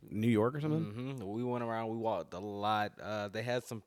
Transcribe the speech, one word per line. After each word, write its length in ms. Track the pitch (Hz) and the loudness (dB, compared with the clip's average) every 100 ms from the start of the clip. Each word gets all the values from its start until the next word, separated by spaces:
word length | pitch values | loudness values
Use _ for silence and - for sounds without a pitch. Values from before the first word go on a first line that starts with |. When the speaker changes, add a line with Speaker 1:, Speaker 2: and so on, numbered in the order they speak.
| - | -8
Speaker 1:
New 160 | 107 117 | 0 4
York 260 | 107 113 | 6 6
or 60 | 147 | 2
something? 560 | 156 156 104 107 131 135 | 0 0 0 -4 -6 -6
Speaker 2:
Mm-hmm. 80 | 95 | -4
We 160 | 110 | -2
went 220 | 123 123 | -2 -2
around, 240 | 117 113 113 | -2 -2 -2
we 80 | 113 | 0
walked 380 | 113 95 82 | 0 0 -2
a 40 | 87 | -6
lot. 540 | 104 101 104 107 104 - | -6 -2 2 4 2 -4
Uh, 280 | 95 107 104 | -6 -4 -2
they 120 | 107 | -4
had 220 | 120 123 | 0 -2
some 180 | - 113 | -2 -8